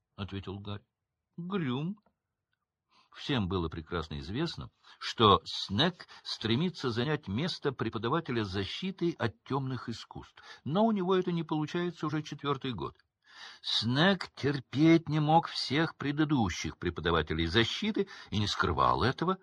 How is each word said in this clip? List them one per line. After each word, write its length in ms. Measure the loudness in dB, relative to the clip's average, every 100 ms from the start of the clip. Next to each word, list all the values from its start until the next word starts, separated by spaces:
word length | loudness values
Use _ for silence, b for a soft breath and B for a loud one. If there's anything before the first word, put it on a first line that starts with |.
| _ -12
ответил 420 | -8 -8 -8 -10
Гарри. 260 | -10 -10 -14 _ _ _ _ -12
«Грюм». 640 | -6 -4 -2 -2 -4 -8 _ _ _ _ _ _ _ _ _ _ _ -10
Всем 320 | -4 -2 0
было 220 | -2 -2
прекрасно 480 | -6 -8 -6 -6 -8
известно, 500 | -6 -6 -6 -6 -14 _ b b
что 420 | -6 6 8 8 4
Снегг 600 | -10 -4 0 0 -2 -12 b
стремится 680 | -12 -4 0 0 0 -2 -4
занять 380 | -2 0 -2 -2
место 440 | -4 -4 -2 -4
преподавателя 720 | -2 -4 -2 -2 -2 -2 -2
защиты 720 | -2 -4 -4 -6 -8 -2 -4 -2
от 240 | -4 -4
темных 440 | -6 -4 -4 -6 -8
искусств, 540 | -10 -12 -16 -16 -20 b b
но 200 | -2 2
у 80 | 4
него 240 | 2 2 2
это 160 | 2
не 100 | -2
получается 640 | 0 -2 0 -2 -4 -4 -4
уже 160 | -4
четвертый 520 | -6 -4 -2 -2 -2
год. 200 | -6 -8 -10 _ _ B B B B
Снегг 640 | -4 -2 0 4 4 2 -2
терпеть 760 | -4 -2 -2 -2 4 8 8 4
не 100 | 0
мог 300 | 4 4 2
всех 480 | -4 -2 0 0 -2
предыдущих 800 | -4 0 2 4 2 0 -6 -4
преподавателей 680 | -6 -2 2 2 2 0 2
защиты 600 | 4 2 0 -2 -2 -4 B B
и 80 | -2
не 80 | 0
скрывал 560 | 0 0 2 2 2
этого. 360 | 0 0 -2 -4